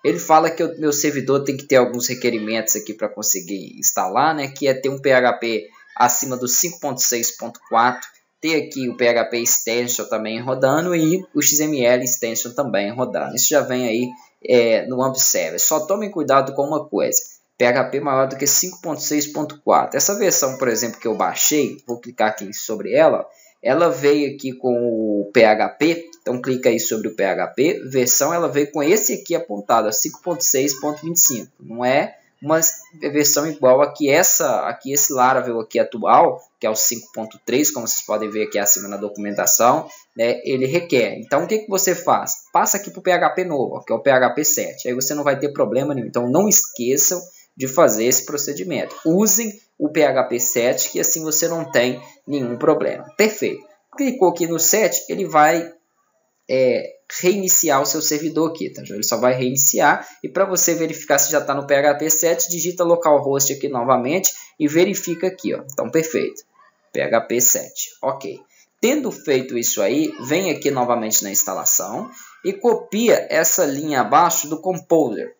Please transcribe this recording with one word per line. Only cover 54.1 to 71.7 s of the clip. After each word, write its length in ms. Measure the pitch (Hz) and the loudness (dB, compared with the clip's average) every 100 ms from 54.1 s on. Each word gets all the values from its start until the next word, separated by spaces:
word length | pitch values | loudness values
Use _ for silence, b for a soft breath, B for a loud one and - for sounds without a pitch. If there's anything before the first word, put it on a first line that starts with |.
| 247 180 | 2 2
aqui 180 | 170 165 | 2 -4
no 120 | 165 | 0
sete, 440 | - 208 208 - - | 0 2 2 0 -6
ele 160 | 170 180 | -6 0
vai, 440 | 156 151 170 - - _ _ _ _ _ _ _ | 4 6 4 -2 -14 _ _ _ _ _ _ _
é, 460 | 131 127 - - - _ - | 2 2 2 -4 -14 _ 0
reiniciar 600 | 180 202 185 - 160 139 | 2 2 2 2 4 2
o 40 | 143 | 2
seu 160 | 156 | -2
servidor 500 | 151 151 160 151 160 | -2 -2 -2 -2 -2
aqui, 180 | - - | -2 -10
tá? 120 | - | -10
Ele 200 | 135 101 | -12 -6
só 140 | - 113 | -4 2
vai 160 | 123 | 2
reiniciar. 760 | 127 127 135 - - 151 175 B B | 2 0 2 2 4 4 2 B B
E 60 | - | -8
pra 160 | 175 190 | -2 0
você 280 | 180 - 165 | 0 0 0
verificar 440 | 160 160 - 143 | -2 -6 0 0
se 120 | - | 2
já 100 | - | 0
tá 120 | - | 0
no 140 | 139 143 | -4 0
P 80 | 139 | 2
H 200 | 147 143 | 4 2
P 140 | 156 | 0
sete, 400 | - 165 170 - | 0 0 0 -2
digita 340 | 175 175 175 | -4 -6 -2
localhost 680 | 170 170 165 143 139 139 - | 2 4 4 2 2 -2 -2
aqui 160 | 139 135 | -4 -4
novamente 640 | 127 120 127 123 170 190 B B B | -4 2 2 2 0 -2 B B B
e 100 | 147 | 0
verifica 600 | 156 190 190 - 165 185 | 4 2 0 -4 -4 -4
aqui, 260 | 185 - | -4 -6
ó. 100 | - - | -6 -6
Então, 180 | - - | -6 -2
perfeito. 540 | 160 - - - - _ b b _ _ | -2 0 -2 -4 -6 _ b b _ _
P 80 | - | -4
H 200 | 69 117 | 0 0
P 200 | - 120 | 0 2
sete. 480 | - - - - - - | 2 2 -4 -12 -12 -6
Ok. 380 | - - - - _ b b _ | -6 -6 -10 -14 _ b b _
Tendo 320 | 226 302 240 | 0 0 -2
feito 460 | - - 131 123 120 | -6 0 0 0 -4
isso 240 | 117 107 | -2 0
aí, 320 | 101 139 156 - | 0 2 0 -4
vem 300 | 123 156 190 | -2 -2 0
aqui 200 | 143 143 | -2 -2
novamente 520 | 139 123 117 110 107 | 0 0 0 0 -2
na 80 | 104 | 0
instalação 800 | 95 - 90 - | -4 -2 -2 0